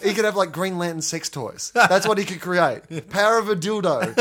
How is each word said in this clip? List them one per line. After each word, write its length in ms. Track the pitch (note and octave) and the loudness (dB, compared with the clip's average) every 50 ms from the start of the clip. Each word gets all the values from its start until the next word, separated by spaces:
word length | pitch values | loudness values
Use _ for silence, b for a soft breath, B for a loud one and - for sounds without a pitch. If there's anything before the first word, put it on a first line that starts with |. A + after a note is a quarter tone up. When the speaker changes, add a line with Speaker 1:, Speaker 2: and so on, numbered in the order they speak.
| - | -2
Speaker 1:
he 120 | G#3+ G3 | -2 0
could 100 | A3 G#3+ | 0 0
have, 100 | G#3 F#3+ | 0 2
like, 160 | G3+ F#3+ E3 | 0 0 0
Green 280 | C3+ E3 F#3+ F#3+ F#3 F3 | 0 -4 -4 -2 -2 -2
Lantern 240 | F3 E3+ E3 D#3+ D3+ | -4 -4 -4 -6 -6
sex 260 | - E3 D#3+ - - | -6 -6 -6 -8 -8
toys. 420 | - C#3+ A2+ G#2 - - - - - | -8 -8 -8 -8 -8 -10 -10 -2 2
That's 320 | A#3+ G#3+ F3 F#3 G3 F#3+ | 4 6 6 6 4 4
what 100 | A3 G#3 | 2 0
he 80 | G3 G3 | 0 -2
could 160 | - F#3 D#3 | -4 -6 -8
create. 680 | - F3+ F3+ F3+ E3 C3+ A2+ - - - E3 D3+ - - | -4 -2 2 2 2 2 0 -4 -10 -12 -12 -12 -10 -4
Speaker 2:
<laughs> 0 | |
Speaker 1:
Power 260 | E3 G3 G#3 G#3+ A3+ | 0 2 2 4 4
of 120 | A3+ G3+ G#3 | 2 2 0
a 60 | G#3 | -2
dildo 600 | E3+ D#3+ G#3 A3 G#3 F#3 E3+ C#3+ A#2 A2 A2 A2+ - | -2 -2 -2 -2 0 0 0 0 0 -2 -2 0 0